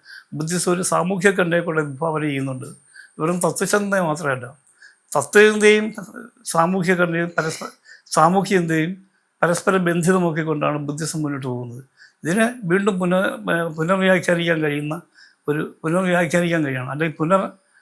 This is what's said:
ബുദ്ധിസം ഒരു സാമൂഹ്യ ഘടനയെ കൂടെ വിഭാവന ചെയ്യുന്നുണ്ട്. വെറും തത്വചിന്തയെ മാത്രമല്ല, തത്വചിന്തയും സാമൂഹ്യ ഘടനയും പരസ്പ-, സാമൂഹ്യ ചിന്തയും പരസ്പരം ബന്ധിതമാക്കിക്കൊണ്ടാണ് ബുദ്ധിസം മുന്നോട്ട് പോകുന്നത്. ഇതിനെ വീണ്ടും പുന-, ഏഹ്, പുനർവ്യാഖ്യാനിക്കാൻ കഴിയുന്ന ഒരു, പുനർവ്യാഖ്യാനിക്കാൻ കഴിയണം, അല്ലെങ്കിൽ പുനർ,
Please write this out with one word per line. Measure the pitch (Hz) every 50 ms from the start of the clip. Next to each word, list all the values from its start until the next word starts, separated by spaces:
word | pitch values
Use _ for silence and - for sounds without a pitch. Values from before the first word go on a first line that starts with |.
| _ - - - - _ -
ബുദ്ധിസം | 143 160 160 175 175 - 190 180
ഒരു | 180 185 -
സാമൂഹ്യ | 165 160 170 180 196 190 165 202 185
ഘടനയെ | 190 185 170 165 175 170
കൂടെ | 170 160 156 151 147
വിഭാവന | 135 131 160 165 156 151 151 151
ചെയ്യുന്നുണ്ട്. | 143 135 135 135 131 127 - - - - _ _ _ - - - _ -
വെറും | 156 160 180 180 190
തത്വചിന്തയെ | 165 151 - 196 185 - 208 202 202 196 190 180 160
മാത്രമല്ല, | 151 147 170 143 131 120 117 117 - - _ _ _ _ - - _ _ _ _ -
തത്വചിന്തയും | 147 139 - - 208 214 214 214 214 214 208 214 214 214 220 214 - 180 - - - - - _ _ _ -
സാമൂഹ്യ | - 165 165 175 185 196 170 170 185 175
ഘടനയും | 180 170 165 170 170 175 -
പരസ്പ-, | - 156 160 - - - - - _ _ - - - _ - -
സാമൂഹ്യ | 170 156 170 185 196 180 - 208
ചിന്തയും | 185 170 160 160 160 156 170 190 - - _ _ _ _ _ _ _
പരസ്പരം | - 165 175 175 - 208 190 190 180
ബന്ധിതമാക്കിക്കൊണ്ടാണ് | 175 170 175 160 175 185 190 180 170 151 165 160 160 156 151 151 147 151 147 147
ബുദ്ധിസം | 143 147 147 160 151 - 160 151
മുന്നോട്ട് | 143 143 135 135
പോകുന്നത്. | 131 123 123 123 120 120 123 135 _ _ _ - - _ _ -
ഇതിനെ | 147 175 220 226 233 247 254 226 165
വീണ്ടും | 175 196 202 202 - 180
പുന-, | 185 175 180 185 196 208 - 226 214 185 170
ഏഹ്, | 170 170 170 160
പുനർവ്യാഖ്യാനിക്കാൻ | 160 160 170 196 190 190 185 190 180 180 - 175 170 170 170 170 160 156
കഴിയുന്ന | 151 143 147 147 151 156 175 - _ _ - - - _ _ _ -
ഒരു, | 147 151 147 - - -
പുനർവ്യാഖ്യാനിക്കാൻ | - 160 165 185 190 180 175 175 180 156 175 175 175 170 170 165 151
കഴിയണം, | 135 131 131 127 131 135
അല്ലെങ്കിൽ | 147 160 165 143 -
പുനർ, | 156 160 190 190 208 - - - _ _ _ _